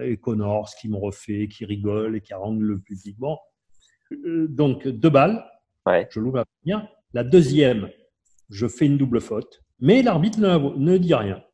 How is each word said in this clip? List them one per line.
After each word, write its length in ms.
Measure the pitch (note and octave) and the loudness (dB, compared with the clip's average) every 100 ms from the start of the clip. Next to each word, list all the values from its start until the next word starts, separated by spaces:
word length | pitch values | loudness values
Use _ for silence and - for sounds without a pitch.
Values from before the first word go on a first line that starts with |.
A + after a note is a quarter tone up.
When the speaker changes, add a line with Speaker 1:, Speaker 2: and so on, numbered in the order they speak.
Speaker 1:
et 160 | B2 G#2+ | -6 -6
Connors 540 | - G#2+ G2+ G#2+ G#2 - | -4 -4 -2 -2 -4 -10
qui 80 | A2 | -8
me 60 | G2+ | -6
refait, 500 | G2+ G2 - G#2 G#2 | -6 -8 -8 -6 -6
qui 160 | - G#2 | -8 -10
rigole 500 | G2+ G#2 G#2 A2 A2 | -6 -4 -4 -4 -6
et 60 | |
qui 120 | - | -10
harangue 280 | F#2+ G2+ A2 | -10 -6 -4
le 180 | G#2+ G2+ | -2 -4
public. 360 | - F#2+ G2+ G#2 | -8 -16 -16 -10
Bon. 180 | C#3 D#3+ _ _ _ _ _ _ - | -8 -10 _ _ _ _ _ _ -18
Euh, 360 | - F3 E3 D#3+ | -12 -6 -4 -2
donc, 400 | C3+ C#3+ C3 C3+ | 0 0 0 -6
deux 220 | A2+ D#3 | 2 4
balles. 360 | C#3 D#3+ A3+ - _ _ _ F#2 | 6 4 2 -8 _ _ _ 0
Speaker 2:
Ouais. 220 | F2+ - | 0 0
Speaker 1:
Je 100 | A2 | -4
loupe 180 | A#2 C3 | -4 -4
la 80 | A2+ | -6
première. 420 | _ D3 G#3 G3+ _ _ | _ -6 -6 -8 _ _
La 100 | A#2+ | -6
deuxième, 640 | A#2+ F3+ C#3 D3 C3+ A2 F#2 - _ _ _ _ - | 4 6 6 4 4 2 -4 -12 _ _ _ _ -14
je 180 | G2+ A#2 | -6 -4
fais 180 | - D3 | 0 2
une 120 | C#3+ | 2
double 240 | C3 A#2 | 2 0
faute. 420 | - A2 - _ _ - | -2 -8 -8 _ _ -2
Mais 240 | C3 B3 | 4 4
l'arbitre 360 | B3 E3+ G#3 A3 | 4 2 0 0
ne, 380 | G3 E3+ C#3 - | 2 2 0 -2
ne 200 | D3+ F#3 | 2 2
dit 180 | F3 C3 | 4 2
rien. 280 | G2+ F#2 - | 0 -8 -12